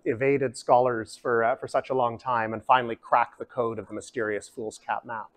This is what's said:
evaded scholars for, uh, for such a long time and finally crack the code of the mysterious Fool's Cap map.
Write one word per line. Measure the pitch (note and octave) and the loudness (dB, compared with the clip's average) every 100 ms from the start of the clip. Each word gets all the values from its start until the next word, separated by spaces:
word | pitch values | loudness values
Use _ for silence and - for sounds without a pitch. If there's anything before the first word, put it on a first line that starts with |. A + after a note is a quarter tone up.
| E3 | -4
evaded | A2+ C3+ C#3 C3+ - | 0 2 2 0 -4
scholars | - B2+ B2+ A#2 A2 - | 4 4 4 0 -6 -8
for, | C3+ A#2 | 0 2
uh, | A2+ C3 | 2 0
for | B2+ | -2
such | C#3 - | -4 0
a | C3 | 0
long | A#2+ A2+ | 0 -2
time | C3 A#2 A2 | -2 -2 -2
and | A2 | -4
finally | - B2+ A#2+ A2+ | 2 4 2 -6
crack | - B2 A#2+ - | 0 2 2 -4
the | A2+ | -8
code | - A#2 A2 | -4 -4 -4
of | G2 | -10
the | |
mysterious | G#2+ - A#2+ G#2+ G#2 - | -12 -8 -6 -4 -4 -6
Fool's | - A2 - - | -10 -12 -10 -6
Cap | G#2+ | -6
map. | B2 A2+ G#2 | -6 -10 -12